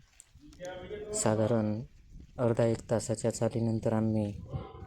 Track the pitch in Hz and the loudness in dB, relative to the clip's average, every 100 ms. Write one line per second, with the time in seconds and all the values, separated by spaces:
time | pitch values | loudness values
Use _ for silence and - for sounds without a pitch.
0 | - - - - 147 - 180 - - - | -20 -20 -20 -20 -20 -14 -12 -12 -10 -10
1 | - - 113 107 107 117 107 107 139 - | -6 0 2 4 4 4 2 -2 -6 -14
2 | - - - - 120 117 117 110 - 110 | -20 -20 -12 0 2 4 4 2 0 0
3 | - 110 117 - 113 117 113 110 113 110 | 0 -2 -2 0 0 2 0 0 2 2
4 | 110 110 104 101 - - - - | 2 2 0 -4 -8 -8 -10 -14